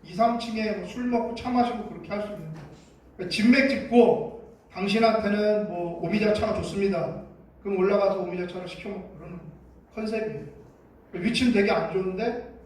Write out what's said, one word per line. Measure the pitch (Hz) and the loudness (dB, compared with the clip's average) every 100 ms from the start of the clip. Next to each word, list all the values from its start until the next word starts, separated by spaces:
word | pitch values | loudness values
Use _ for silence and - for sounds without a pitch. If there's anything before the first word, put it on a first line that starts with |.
이, | - | -10
삼 | 180 233 233 | 2 2 2
층에 | - 220 214 | -4 -4 -2
뭐 | 190 180 | -4 -6
술 | 247 247 | -6 -2
먹고 | 233 - 226 | 0 -2 -6
차 | 247 | 0
마시고 | 247 240 220 196 | 2 2 0 -8
그렇게 | 165 160 | -12 -8
할 | 202 | -6
수 | 208 | -6
있는 | 190 160 | -8 -12
거예요. | 160 - - - - - - | -12 -14 -20 -20 -20 -20 -10
그러니까 | 180 | -6
진맥 | 220 220 277 269 | 2 6 6 6
짚고 | - - 240 220 - - - - - _ | 0 4 6 6 4 -2 -10 -18 -20 _
당신한테는 | 185 196 214 226 220 208 208 208 208 180 | -4 0 4 4 4 0 2 2 2 0
뭐 | 175 175 170 165 | -4 -6 -4 -2
오미자차가 | 208 214 208 - - | 2 2 2 0 -2
좋습니다. | 165 202 196 175 139 - - - - - | -4 -2 0 0 -2 -6 -14 -20 -20 -12
그럼 | 202 190 | -4 2
올라가서 | 190 202 196 190 | 4 4 4 0
오미자차를 | 175 180 175 185 180 | -4 -6 -6 -8 -10
시켜 | - 208 | -10 -10
먹고 | 185 - 151 | -10 -12 -16
그러는 | 170 180 - - - - - - | -14 -14 -16 -20 -20 -20 -14 -8
컨셉이에요. | 214 220 214 - - - - - - - - | -4 -2 -4 -6 -12 -16 -20 -20 -20 -20 -12
위치는 | 175 190 240 247 | -2 0 2 4
되게 | 202 196 | 4 4
안 | 165 - | 2 0
좋은데 | 185 185 185 233 247 - - | -2 -2 -2 -2 -4 -10 -18